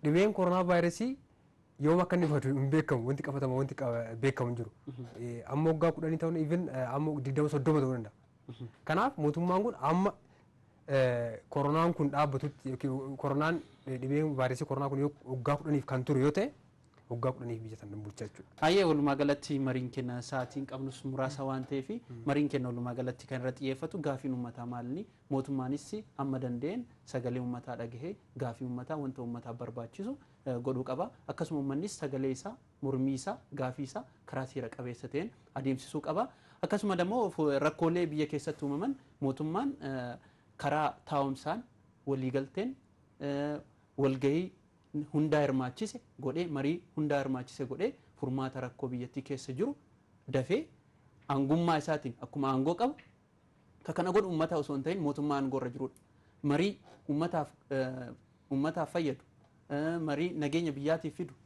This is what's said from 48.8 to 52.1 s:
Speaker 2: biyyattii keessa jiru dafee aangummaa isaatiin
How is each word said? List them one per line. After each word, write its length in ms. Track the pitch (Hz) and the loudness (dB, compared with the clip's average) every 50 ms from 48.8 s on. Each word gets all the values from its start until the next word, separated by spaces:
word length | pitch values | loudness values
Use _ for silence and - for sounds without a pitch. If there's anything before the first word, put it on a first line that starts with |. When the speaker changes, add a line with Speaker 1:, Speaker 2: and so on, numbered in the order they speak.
| - 131 | -6 -4
Speaker 2:
biyyattii 320 | 127 123 123 123 - 139 | -4 -4 -6 -6 -8 -10
keessa 320 | 135 - 143 131 - - 131 | -6 -6 -6 -8 -6 -8 -4
jiru 220 | 123 196 262 285 - _ _ _ _ _ _ _ _ _ - | -4 -2 -4 -4 -8 _ _ _ _ _ _ _ _ _ -4
dafee 380 | 127 131 127 - 175 254 320 - - - _ _ _ _ _ - _ - - - | -2 -2 0 2 0 -2 -2 -4 -14 -20 _ _ _ _ _ -20 _ -20 -6 -2
aangummaa 480 | 143 139 139 135 151 165 170 170 165 151 | 0 0 4 4 4 4 4 4 4 2
isaatiin 380 | 143 - 156 151 - 131 | 2 0 -2 -2 -2 -6